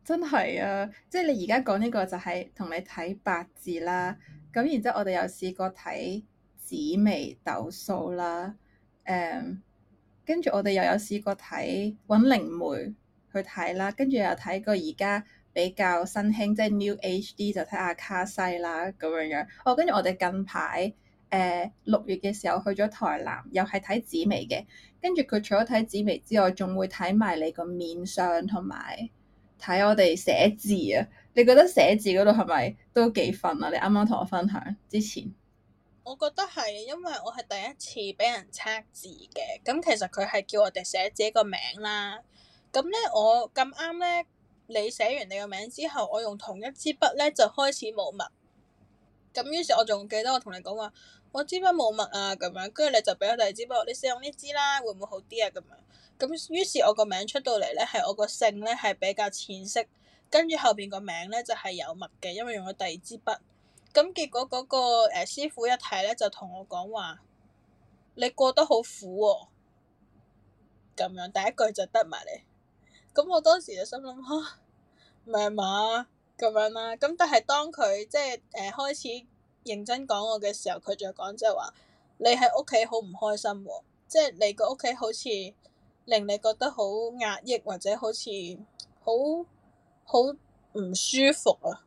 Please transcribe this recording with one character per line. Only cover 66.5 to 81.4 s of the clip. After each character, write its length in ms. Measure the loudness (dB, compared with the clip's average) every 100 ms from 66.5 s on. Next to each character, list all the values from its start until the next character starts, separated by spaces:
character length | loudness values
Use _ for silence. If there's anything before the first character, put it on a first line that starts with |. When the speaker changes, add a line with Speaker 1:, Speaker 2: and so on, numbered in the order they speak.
| -16 -10
Speaker 2:
講 240 | -10 -8
話， 260 | -8 -8 -12 _ _ _ _ _ _ _ _ _
「你 160 | -4 -4
過 220 | 2 4
得 120 | 6
好 120 | 6 4
苦 80 |
喎」， 640 | 2 -12 -10 0 2 2 -2 _ _ _ _ _ _ _ _ _ _ _ _ _ _ -6
噉 160 | -6
樣， 200 | -6 -6
第 80 | -2
一 100 | -2 0
句 160 | 0
就 140 | 0 0
得 180 | 0
埋 140 | 0 -4
嚟。 220 | -12 -16 _ _ _ _ _ _ _
噉 160 | 0 2
我 120 | 4
當 200 | 6 4
時 140 | 2
就 100 | -10
心 140 | -8 -10
諗， 160 | -12 -14
「吓， 360 | -4 -4 -4 -16 _ _ _ _ _ _
唔 60 | -4
係 180 | 0 0
嘛？」 560 | 0 -2 0 0 0 -4 _ _ _
噉 80 | 0
樣 160 | 2 0
啦。 260 | -2 -6
噉 220 | -2 -2 2
但 100 | 4
係 160 | 4
當 280 | 4 0 0
佢， 340 | 0 2 2 0
即 100 | -2
係， 240 | -2 -4 _
誒， 180 | -10 -8
開 240 | -6 -6
始 320 | -6 -8 -12 -14 _ _ _
認 200 | -10 -8
真 220 | -4 -6 -2
講 180 | -2
我 160 | 0 -2
嘅 120 | -2
時 160 | -4 -6
候， 80 | -6
佢 160 | -6
就 140 | -8 -8
講 240 | -8 -10
就 180 | 0